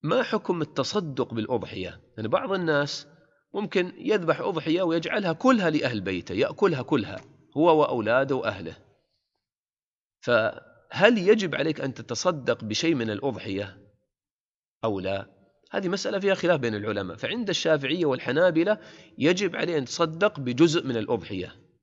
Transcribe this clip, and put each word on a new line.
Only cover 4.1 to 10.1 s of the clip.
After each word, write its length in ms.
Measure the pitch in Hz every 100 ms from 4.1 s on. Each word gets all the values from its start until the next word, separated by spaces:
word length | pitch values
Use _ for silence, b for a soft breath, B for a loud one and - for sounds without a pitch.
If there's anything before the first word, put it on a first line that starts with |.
| 214 165 147
أضحية 420 | - 170 160 165
ويجعلها 500 | 180 165 160 220 190
كلها 380 | 165 254 247 175
لأهل 300 | 151 135 113
بيته، 320 | 95 92 -
يأكلها 480 | 95 151 - 196 143
كلها 380 | 123 143 101 101 - - _ 135
هو 240 | 170 156
وأولاده 560 | 147 127 107 123 135 131
وأهله، 400 | 104 101 82 76 _ _ _ _ _ _ _ _ _ _ _ _ _